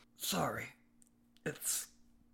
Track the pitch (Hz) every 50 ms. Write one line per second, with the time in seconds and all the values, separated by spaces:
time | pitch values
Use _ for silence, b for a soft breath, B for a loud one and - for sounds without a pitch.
0 | B B - - - - - 180 - - - 113 - - - - - - - -
1 | - - - - - - - - - 160 147 - - - - - - - - -
2 | - - - - - -